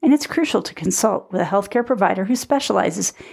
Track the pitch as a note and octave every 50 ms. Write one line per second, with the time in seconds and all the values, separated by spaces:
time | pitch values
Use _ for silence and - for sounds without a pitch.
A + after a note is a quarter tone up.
0 | - D4+ C#4+ D4 - - - D#4+ D#4+ - - G#3+ - - - - D#3+ F#3 F3+ -
1 | - A3 F#3+ - - - F#3 F3+ F3 D3+ G3 G3+ G3 - - B3 A#3+ B3 B3+ G3
2 | G3 F3 - F#3 F#3+ G3+ B3+ A#3+ - - C#4+ C#4 - - - - - - D#3+ G3
3 | F3+ - - - - -